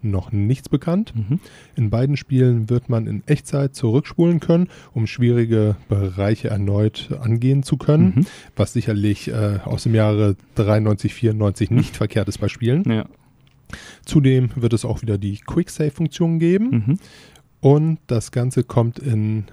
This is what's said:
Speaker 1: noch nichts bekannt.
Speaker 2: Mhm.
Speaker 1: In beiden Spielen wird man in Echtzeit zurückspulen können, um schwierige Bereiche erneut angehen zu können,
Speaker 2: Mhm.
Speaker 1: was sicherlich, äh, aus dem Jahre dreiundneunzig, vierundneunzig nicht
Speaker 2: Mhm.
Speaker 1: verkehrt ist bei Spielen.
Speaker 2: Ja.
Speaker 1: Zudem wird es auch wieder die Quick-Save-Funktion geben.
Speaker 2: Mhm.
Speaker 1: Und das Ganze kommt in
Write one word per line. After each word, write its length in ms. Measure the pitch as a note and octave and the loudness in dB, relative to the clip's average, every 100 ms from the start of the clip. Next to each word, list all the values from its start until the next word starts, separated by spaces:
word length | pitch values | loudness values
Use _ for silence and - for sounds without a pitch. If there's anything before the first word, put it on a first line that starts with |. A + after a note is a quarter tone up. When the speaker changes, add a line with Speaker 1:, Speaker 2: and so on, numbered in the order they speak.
Speaker 1:
noch 280 | A2 F#2+ - | -4 -4 -2
nichts 380 | G2+ G2+ C3+ - | -2 0 -2 -2
bekannt. 440 | C#3+ - F3+ A3+ A2+ | -4 -2 -2 -2 -6
Speaker 2:
Mhm. 240 | G2+ D3+ - - - - | -4 -4 -6 -20 -12 -4
Speaker 1:
In 140 | G#2+ | 0
beiden 260 | A2 C3+ C#3+ | 0 0 -2
Spielen 540 | - C3 B2+ A#2+ G#2+ | -2 2 4 2 0
wird 200 | A#2+ - | -2 0
man 180 | A#2 A2 | -2 -2
in 160 | G#2 - | -6 -2
Echtzeit 480 | D3+ - C#3+ C#3 - | -4 -2 -4 -4 -2
zurückspulen 640 | A#2 B2 - - E3+ E3 | 0 0 0 0 2 2
können, 280 | - E3+ F3+ - - | 2 2 0 -6 -12
um 140 | - A2 | -6 -4
schwierige 680 | - A#2+ A#2+ A#2 A2 G#2+ G2+ - | 0 2 2 2 2 2 0 -2
Bereiche 600 | G#2 G2 F#2 G2+ A2 - | -2 -2 -2 0 0 -2
erneut 600 | G2+ G2 G2+ G#2+ - - - | -2 0 0 0 -2 -8 -6
angehen 420 | A2+ A2+ B2+ C#3 | -2 0 2 0
zu 140 | C3+ C#3 | 0 -2
können, 360 | - D3+ F#3 C#3+ | 2 4 4 4
Speaker 2:
Mhm. 100 | F#3 - - - | 0 -2 -10 -4
Speaker 1:
was 180 | G2+ | -2
sicherlich, 560 | A#2+ A2 G#2 G#2 G2+ - | -2 -2 0 0 0 -4
äh, 300 | A#2 G#2 G2+ - | -2 -2 -2 -4
aus 180 | G#2+ | -4
dem 120 | A#2+ A2 | 0 2
Jahre 400 | G#2+ G#2 G#2 G2 - | 4 4 2 0 -4
dreiundneunzig, 600 | - G#2 G#2+ G#2+ G2+ G#2 - | -2 2 2 2 0 -2 -2
vierundneunzig 560 | A2+ G#2+ G#2 - G2 | 0 2 0 0 0
nicht 220 | A#2 G2 | 2 0
Speaker 2:
Mhm. 40 | - | -2
Speaker 1:
verkehrt 300 | G#2+ A2 G2 | -4 -2 -2
ist 80 | - | -2
bei 100 | G2+ | -4
Spielen. 360 | - A2+ D3 G3 | -2 -2 0 0
Speaker 2:
Ja. 180 | A2 - - _ _ _ _ - - - - - | -2 -4 -12 _ _ _ _ -20 -20 -20 -20 -2
Speaker 1:
Zudem 460 | D#3 C3+ B2+ B2+ - | 2 4 4 2 0
wird 180 | A#2 | 0
es 120 | A2+ - | 0 -2
auch 160 | F#2+ | -6
wieder 160 | A2 G2+ | -4 -4
die 200 | G2+ G2+ | -4 -8
Quick-Save-Funktion 1000 | - E3 F3 - D3+ - D#3+ - E3+ E3 | -6 -4 -4 -4 -4 -2 -6 -2 -2 0
geben. 320 | E3+ F#3 A#3+ B2 G#2 | 2 2 2 0 0
Speaker 2:
Mhm. 120 | F3+ - - - - _ _ | -2 -4 -20 -20 -20 _ _
Speaker 1:
Und 380 | C3+ D3 D#3+ D#3+ - | 4 4 4 -2 -2
das 260 | A#2 - | -4 -2
Ganze 320 | B2+ B2 B2+ A#2 | -2 -2 0 0
kommt 340 | B2 A#2 - | 0 0 -2
in 460 | C#3 A2 G#2+ A2 G#2 | -4 -2 -2 -4 -6